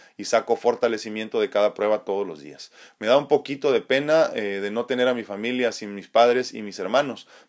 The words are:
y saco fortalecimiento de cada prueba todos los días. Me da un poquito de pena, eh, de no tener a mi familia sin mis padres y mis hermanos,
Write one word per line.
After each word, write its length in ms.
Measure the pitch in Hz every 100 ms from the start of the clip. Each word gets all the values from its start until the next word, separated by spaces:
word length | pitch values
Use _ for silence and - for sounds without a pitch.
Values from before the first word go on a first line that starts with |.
| - _
y 60 |
saco 320 | 98 113 110 117
fortalecimiento 840 | 120 117 117 110 110 107 110 117
de 80 | 104
cada 240 | 104 104
prueba 320 | 101 104 107 -
todos 200 | 98 98
los 140 | 78
días. 320 | 71 71 - - - _
Me 80 | 107
da 100 | 135
un 100 | 143
poquito 460 | 147 - 139 147
de 80 | 120
pena, 500 | - 131 147 160 160 120
eh, 260 | 104 98
de 100 | 101
no 140 | 110 117
tener 240 | 123 127
a 40 |
mi 100 | 123
familia 500 | 101 101 117 127 120
sin 220 | - 104 101
mis 120 | 87
padres 460 | 113 120 120 127
y 80 | 113
mis 180 | 107 95
hermanos, 480 | 92 127 143 117 - -